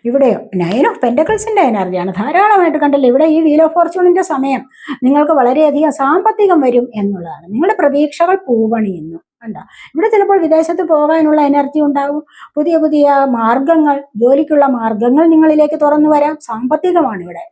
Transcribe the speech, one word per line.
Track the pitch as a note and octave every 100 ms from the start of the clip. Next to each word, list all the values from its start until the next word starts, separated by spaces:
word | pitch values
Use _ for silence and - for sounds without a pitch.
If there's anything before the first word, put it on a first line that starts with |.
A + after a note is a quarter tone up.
ഇവിടെയോ | A#3 C4+ C4 G3+ - F#3
Nine | E3+ A3 A4
of | -
Pentacles-ിന്റെ | A#3+ B3 D#4+ G#4+ - G#4+
എനർജിയാണ് | C4+ G#3+ F#3 F3+ F3+
ധാരാളമായിട്ട്. | F3+ A#3+ F4 G#4 G4+ E4+ C#4+
കണ്ടല്ലോ, | D4 C#4+ B3+
ഇവിടെ | C4
ഈ | D#4+ D#4
Wheel | D#4+ D4+ D#4+
of | E4
Fortune-ിന്റെ | E4+ F4+ F4+ F4+
സമയം | F#4+ C#4 C4+ C4 - _ - C4+
നിങ്ങൾക്ക് | B3+ C#4+ D4+
വളരെയധികം | - B3 D4+ D4+ C#4 D#4
സാമ്പത്തികം | - C4+ F4 G#4+ A4 G4+ E4
വരും | B3+ A#3+ A#3+
എന്നുള്ളതാണ്. | G#3+ G3+ F#3+ E3+ D3 E3+
നിങ്ങളുടെ | A3 F#4+ G#4+
പ്രതീക്ഷകൾ | C#4+ C#4+ D4 - E4+ F#4+ -
പൂവണിയുന്നു. | A3+ A3 A3+ G#3 F3 D#3 A#3 _ _
കണ്ടോ, | A#3 - - - -
ഇവിടെ | C#4+ G#4
ചിലപ്പോൾ | A4 G4 G4
വിദേശത്ത് | D#4+ D#4+ D#4+ F4+ E4+
പോകാനുള്ള | D4+ D4+ D#4+ D#4 D4+
എനർജി | C#4+ C#4+ C4+ D4+
ഉണ്ടാവും. | D4 C#4 C#4 D4+ D4 - - -
പുതിയ | D4+ E4
പുതിയ | D4+ D4 C#4+ C#4 C#4 A#3+
മാർഗങ്ങൾ, | A3+ B3+ C#4 E4 D4 C#4 - G#3
ജോലിക്കുള്ള | A#3+ C#4 D#4 D4+ C#4
മാർഗങ്ങൾ | A#3+ A3+ G#3 A#3+ C#4 E4
നിങ്ങളിലേക്ക് | D#4+ D#4+ D4+ D4+ D4+
തുറന്നു | D4 D4+ D4+
വരാം. | D4 D4 D4+
സാമ്പത്തികമാണ് | - A3 B3+ D#4 F4+ F4 C4+ F#3+
ഇവിടെ. | E3+ E3+ -